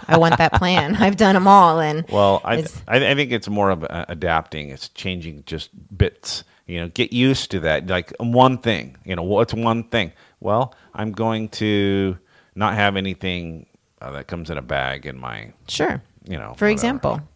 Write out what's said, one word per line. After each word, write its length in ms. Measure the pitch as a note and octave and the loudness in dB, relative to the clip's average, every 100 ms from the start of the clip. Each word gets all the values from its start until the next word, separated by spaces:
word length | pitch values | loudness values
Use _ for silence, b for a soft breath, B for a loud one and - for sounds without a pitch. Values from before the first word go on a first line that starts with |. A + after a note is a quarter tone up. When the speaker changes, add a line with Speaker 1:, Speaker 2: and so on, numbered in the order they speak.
| - | 4
Speaker 1:
I 120 | E3 | 4
want 200 | E3 - | 6 4
that 140 | E3 | 4
plan. 440 | - F3+ F#3 D3 G#3 | 2 2 2 2 2
Speaker 2:
<laughs> 40 | |
Speaker 1:
I've 160 | G3+ G3+ | 2 4
done 220 | G3+ F#3+ | 4 6
'em 100 | F#3+ | 8
all, 320 | G3+ E3+ D#3+ | 8 8 4
and 240 | D3+ D3+ D#3+ | 0 -2 -2
Speaker 2:
Well, 300 | G2+ G2+ G2 | 2 4 4
I, 120 | - B2 | 0 -2
Speaker 1:
it's 240 | D#3 - - | -4 -10 -2
Speaker 2:
I, 80 | B2 | 2
I 180 | C3+ C#3 | 2 0
think 160 | C3+ | 0
it's 160 | A#2 - | -4 -4
more 220 | G#2 G2 | 0 2
of 140 | F2 | 0
a, 220 | D#2+ E2+ - | -4 -8 -8
adapting. 600 | E2 F2 D#2+ - D#2 D2 | -6 -2 -2 -2 -12 -12
It's 200 | C2+ - | -14 -18
changing 540 | - G2 F2 E2 D2 - | -10 -8 -8 -10 -14 -10
just 240 | D#2+ - - - F#2+ | -10 -12 -20 -12 -2
bits. 460 | G2 _ - - - b - | -2 _ -12 -12 -12 b -10
You 140 | F2 | -8
know, 80 | E2+ | -6
get 240 | - A#2 | -4 -2
used 380 | A#2+ C3 C3 - | 2 2 2 -2
to 100 | F#2+ | -2
that. 260 | D#2+ D2+ F2+ | 0 0 0
Like, 240 | F#2 - - | -4 -4 -6
one 380 | A#2 B2 C3 B2 | 0 6 6 4
thing. 400 | A#2 F2+ B1+ C2 E2 | -2 -2 -6 -16 -8
You 100 | F2 | -6
know, 80 | |
what's 300 | F2+ G#2 A#2 | 0 0 0
one 320 | A2+ A#2 A#2 A2+ | 0 -2 -2 -2
thing? 260 | A#2 E2 _ b b | -4 -4 _ b b
Well, 340 | G2 A2 B2 b b | -4 -2 -2 b b
I'm 200 | - G#2+ | -8 -8
going 340 | G2+ A2+ A2 A2 - | -4 -2 -2 -6 -4
to 540 | G#2+ G#2 G2 G2 F#2+ F2+ b b b | -2 0 0 0 -2 -4 b b b
not 200 | F#2 G#2 G#2+ | -4 -2 2
have 220 | G2+ G2 | 0 0
anything, 680 | F#2+ F2+ F#2+ F2 E2+ D#2+ - _ _ _ | -4 -6 -6 -6 -8 -12 -18 _ _ _
uh, 100 | C2 | -14
that 160 | C#2 - | -12 -10
comes 220 | F2 D#2+ | -12 -8
in 80 | D2 | -10
a 40 | |
bag 440 | B1 C#2 C2 C#2 C2+ | -6 -4 -4 -6 -12
in 120 | B1+ | -12
my 360 | B1 G#1+ A1 - - | -12 -12 -16 -20 -10
Speaker 1:
Sure. 320 | - - - - _ - | -4 -4 -4 -12 _ -12
Speaker 2:
you 60 | - | -12
know, 100 | G#2+ A#2+ | -10 -2
Speaker 1:
For 80 | G#3 | -2
Speaker 2:
whatever. 20 | |
Speaker 1:
example. 540 | G#3+ A#3 C4+ C#3+ D3+ D3 | 0 -2 -2 -4 -4 -10